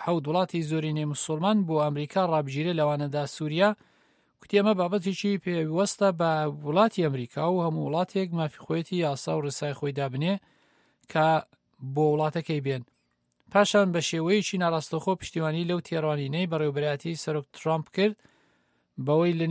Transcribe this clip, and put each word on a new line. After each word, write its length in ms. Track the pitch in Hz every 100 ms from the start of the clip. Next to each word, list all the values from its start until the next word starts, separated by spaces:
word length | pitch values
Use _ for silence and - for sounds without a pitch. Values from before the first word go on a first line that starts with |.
حەوت 200 | - 170 143
وڵاتی 380 | 175 185 170 151
زۆرینەی 400 | 160 156 151 151
موسڵمان 460 | 143 - 156 190 214 170
بۆ 100 | 156
ئەمریکا 380 | 151 147 147 190 180
ڕابگیرێ 400 | 156 139 139 165 165
لەوانەدا 460 | 147 147 147 147 143 -
سووریا، 340 | 151 160 202 208 _ _ _ _ _ _
کوتی 180 | - 202
ئەمە 140 | 208 190
بابەتێکی 600 | 175 202 180 185 202 196
پێوەستە 640 | 180 175 156 165 202 - 196 170
بە 120 | 165 156 151 147 147
وڵاتی 380 | 170 220 - 160
ئەمریکا 380 | 135 120 - 165
و 100 | 185 170
هەموو 200 | 160 143
وڵاتێک 420 | 160 180 196 190 165
مافی 240 | 160 -
خۆیەتی 360 | - 165 165 180
یاسا 280 | 156 135 -
و 100 | 160 143
ڕسای 280 | - 147 135
خۆی 180 | 143 139
دابنێ 360 | 135 131 165 196 - _ _ _ _ _ -
کە 160 | 160 156 160 - _ _ _ 131
بۆ 100 | 143 151
وڵاتەکەی 520 | 151 156 165 156 151 135
بێن. 160 | 131 - _ _ _ _ _ _
پاشان 360 | 202 202 208 196
بە 60 | 170 -
شێوەیەکی 520 | 165 165 208 175 185
ناڕاستەوخۆ 500 | 170 160 - 160 190 185
پشتیوانی 480 | - 165 156 165 170
لەو 100 | 175 -
تێڕوانینەی 640 | 165 156 147 139 160 180
بەڕێوەبەرایەتی 680 | 160 151 139 147 143 170 160
سەرۆک 240 | - 151 - -
ترامپ 300 | 160 160 143
کرد، 220 | - 208 214 _ _ _ _ _ _ _ - 135
بەوەی 320 | 151 175 165
لە 60 | 165